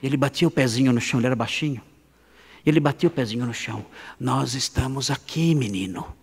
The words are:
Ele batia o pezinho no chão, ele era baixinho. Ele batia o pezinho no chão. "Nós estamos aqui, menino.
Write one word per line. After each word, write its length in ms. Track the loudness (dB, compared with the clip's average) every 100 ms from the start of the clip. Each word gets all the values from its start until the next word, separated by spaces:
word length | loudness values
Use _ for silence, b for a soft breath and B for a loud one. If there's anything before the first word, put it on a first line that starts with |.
| 0
Ele 120 | 2
batia 300 | 0 2 0
o 40 |
pezinho 420 | 2 2 4 4
no 80 | 4
chão, 180 | 2 0
ele 60 | 0
era 100 | 0
baixinho. 460 | -2 -2 -4 -6 -10 _ _ b b b b b
Ele 160 | 2 4
batia 300 | 4 2 0
o 20 |
pezinho 320 | 0 -2 -2
no 100 | -4 -4
chão. 280 | -8 -8 -10 B B B
"Nós 340 | -2 0 -2
estamos 560 | -4 -4 -2 -2 -2 -4
aqui, 460 | -4 -4 0 2 2
menino. 600 | 2 -2 -4 -6 -10 -16